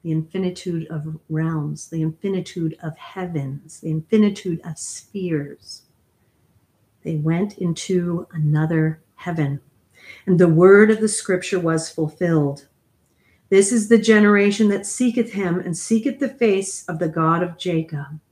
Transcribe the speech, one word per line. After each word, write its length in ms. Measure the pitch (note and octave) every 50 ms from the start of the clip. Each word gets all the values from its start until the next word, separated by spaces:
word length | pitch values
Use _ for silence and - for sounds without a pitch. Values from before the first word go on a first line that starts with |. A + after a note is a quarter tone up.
| -
The 80 | E3
infinitude 720 | D#3 D#3+ D#3 D#3+ - F#3+ F#3 F#3 F3+ - - F#3 E3+ D#3+ D#3+
of 320 | - E3 D3+ D3 D#3 D#3 D#3+ _ -
realms, 600 | D#3+ D#3 D#3+ D#3+ E3 D#3 D3 D3+ D3+ D3+ - -
the 120 | E3 E3
infinitude 760 | D#3 D#3+ D#3 _ - G3 F#3+ F#3 - - - F#3 E3 D#3+ D#3+ _ -
of 120 | D#3 D3+
heavens, 800 | - - - - F#3+ F3+ F3 E3+ D3 C#3 C3+ C#3 C#3 - D#3 - -
the 100 | - E3
infinitude 720 | D#3 D#3+ D#3 _ A3+ G#3+ G#3+ G3+ G3 - - F#3 E3 E3 -
of 120 | F3 D#3
spheres. 1040 | - - - - - - _ - G3+ F#3 F3 D#3+ D3 C#3+ C#3+ C#3+ _ _ - - - _ _ _ _ _ _ _ _ _ _ _ _ _ _ _ _ _ _ _ _ _ _ _ _ _
They 120 | D#3+ E3
went 420 | D3+ D3 D#3+ E3 F3 G3+ G3+ -
into 720 | - F#3 E3+ D#3+ - - - F#3+ F3+ F3 F3 E3+ F3 - _
another 680 | - D#3+ D3+ D3+ D3+ D3+ D#3 D#3+ E3 D#3+ D#3 D#3+ D#3 - _ _ _
heaven, 460 | _ - F3+ E3+ E3 D3 C#3 C#3+ C#3+ _ _ _ _ _ _ _ _ - - - - _
and 140 | F#3+ F#3 E3
the 100 | F#3 E3+
word 420 | D#3+ D#3+ F3+ F#3+ G3 G3+ G#3+ G#3+
of 80 | A3 G#3+
the 80 | A3
scripture 520 | G#3 G#3 - - - F#3 F3+ - - G3+ F3+
was 300 | E3 E3 D#3+ D#3 D#3+ -
fulfilled. 760 | - - D#3+ D3+ - _ F3+ E3+ E3 D#3 D3 C#3 C#3+ - - _ _ _ _ _ _ _ _ _ _ _ _ _ _ _ _ _
"This 220 | G3 G3 G3+ G3+
is 160 | B3 A3+ G#3
the 100 | G#3 A#3
generation 680 | G#3+ A3 A3+ A3 G#3 G#3 G#3 G#3 G3+ G3+ G#3 G3+ G#3 A3 G3+
that 160 | G3+ G3 -
seeketh 460 | - - - B3+ A#3+ A3+ B3 A3+ A3+
him 280 | - G3 G3 F3 E3+ F3+
and 180 | F3 F3 E3
seeketh 420 | - - - A3+ A3 A3 C#4+ - -
the 100 | C#4+ A#3+
face 560 | - - A#3+ G#3+ G3 G3 G3 G3 - - -
of 120 | - E3+ D#3+
the 100 | F3 D#3+
God 320 | D#3 E3 D#3+ D#3+ E3 E3+
of 160 | F3+ E3+ E3+
Jacob." 600 | - - F#3 E3+ D#3+ D#3+ D#3+ D#3 C#3+ C#3+ C#3 D3+ D#3 _ _